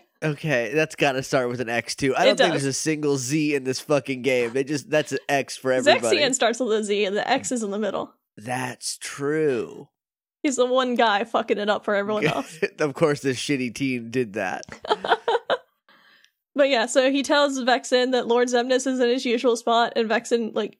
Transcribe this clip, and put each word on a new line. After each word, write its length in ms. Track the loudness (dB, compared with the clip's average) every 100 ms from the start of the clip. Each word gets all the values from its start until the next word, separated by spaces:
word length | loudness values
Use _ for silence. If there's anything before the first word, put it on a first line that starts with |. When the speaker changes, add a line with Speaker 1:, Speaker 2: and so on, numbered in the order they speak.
| _ _
Speaker 1:
Okay, 500 | -4 -2 0 0 0
that's 200 | 0 -2
gotta 280 | 0 0 0
start 260 | 0 0 0
with 120 | -2
an 80 | -2
X 260 | -2 -4
too. 200 | -2 0
I 80 | 2
Speaker 2:
It 40 | 4
Speaker 1:
don't 100 | 4
think 140 | 2
Speaker 2:
does. 80 | 2
Speaker 1:
there's 140 | -2 -2
a 20 |
single 380 | -2 0 0 0
Z 360 | 0 0 0
in 100 | 0
this 160 | -2 -4
fucking 420 | 0 0 0 -2
game. 300 | 0 2 2
They 120 | 0
just, 240 | -2 -4 0
that's 220 | -2 0
an 60 | -4 -2
X 280 | -2 -2 -4
for 140 | 0
everybody. 440 | 2 4 4 2 2
Speaker 2:
Zexion 160 | 2
starts 260 | 2 0 0
with 120 | 0
a 100 | 0
Z 200 | 0 0
and 120 | 0 -2
the 120 | 0
X 220 | -2 -2
is 100 | -4
in 80 | -4
the 60 | -4
middle. 360 | -4 -4 -8 _ _ -16
Speaker 1:
That's 580 | -8 -6 -6 -8 -10 -10
true. 920 | -10 -6 -2 0 2 0 -2 -10 -18 _ _ _ _ _
Speaker 2:
He's 140 | -2 0
the 100 | 2
one 280 | 2 2
guy 300 | 2 2 2
fucking 340 | 0 -2 0 0
it 100 | 0
up 160 | -2
for 100 | 0
everyone 300 | -2 0 0 0
Speaker 1:
<laughs> 0 |
Speaker 2:
else. 320 | -2 -6 -6 -6 -2
Speaker 1:
Of 160 | -4
course, 260 | 2 0 2
this 180 | -2 -4
shitty 360 | -2 -2 -4
team 360 | -4 -4 -4 -4
did 220 | -4 -2
that. 300 | -4 -4 -6 -10 -12 -4
Speaker 2:
<laughs> 320 | -4 0 0 0 -2 -2 -6 -8 _ _ _ _ _ _ _ _ 0
But 120 | 2
yeah, 180 | 2 2
so 240 | 4 4
he 140 | 2
tells 340 | 2 4 2 2
Vexen 540 | 0 0 2 0 2
that 160 | 0 2
Lord 180 | 2 2
Xemnas 400 | 2 2 0 0
is 140 | 0
in 80 | 2
his 180 | 2 0
usual 300 | 0 2 0
spot, 360 | 2 2 2 0
and 120 | 0
Vexen, 460 | 0 0 -2 0
like, 240 | -4 -4 -4